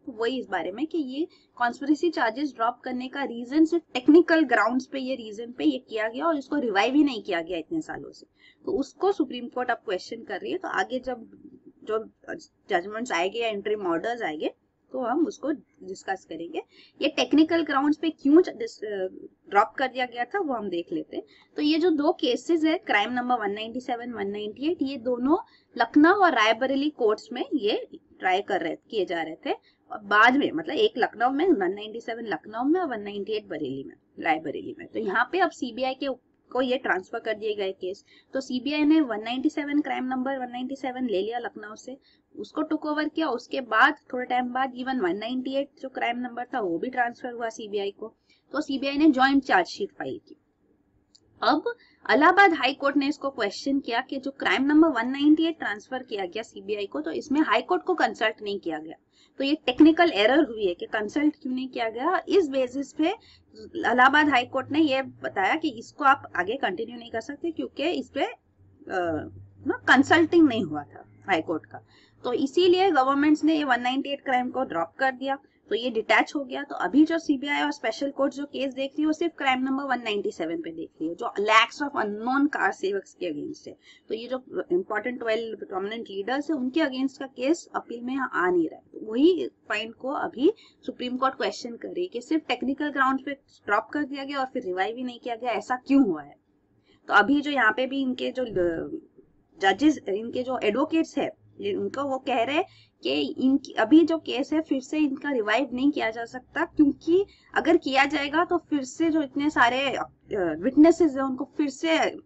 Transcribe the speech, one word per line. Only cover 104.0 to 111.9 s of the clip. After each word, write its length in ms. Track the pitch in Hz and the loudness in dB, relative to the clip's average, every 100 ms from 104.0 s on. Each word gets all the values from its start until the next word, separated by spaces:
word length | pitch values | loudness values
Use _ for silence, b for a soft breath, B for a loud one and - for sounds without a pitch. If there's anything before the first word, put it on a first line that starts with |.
जो 180 | 320 330 | 6 2
केस 340 | - 330 294 | -2 -4 -2
है, 80 | 311 | -2
फिर 200 | 311 269 | 0 -2
से 180 | - 302 | -2 0
इनका 320 | 294 269 285 | 0 0 -4
revive 380 | 262 208 226 269 | -2 2 0 0
नहीं 180 | 247 285 | 0 0
किया 200 | 294 226 | 0 -2
जा 140 | 226 | -4
सकता, 400 | 233 254 - - | -10 -12 -10 -6
क्योंकि 640 | 339 - 285 262 - 349 403 b b | -4 4 4 2 2 2 2 b b
अगर 220 | - 277 339 | -2 4 4
किया 280 | - 262 | 4 2
जाएगा 400 | 285 294 285 302 | 2 2 -2 0
तो 140 | 349 349 | 0 0
फिर 260 | - 294 | 0 -4
से 260 | 262 - 330 | -4 -2 0
जो 120 | 311 | 0
इतने 280 | 277 285 294 | -2 -2 0
सारे, 460 | 302 240 254 277 220 | 4 4 4 -2 -4
अ, 100 | - _ - | -8 _ -8
witnesses 840 | 208 175 156 208 262 311 339 330 262 | -4 -2 0 0 8 8 8 4 2
है, 60 | |
उनको 280 | 269 254 285 - | -4 -4 -8 -4
फिर 140 | 294 | -4
से 220 | - 330 | -2 0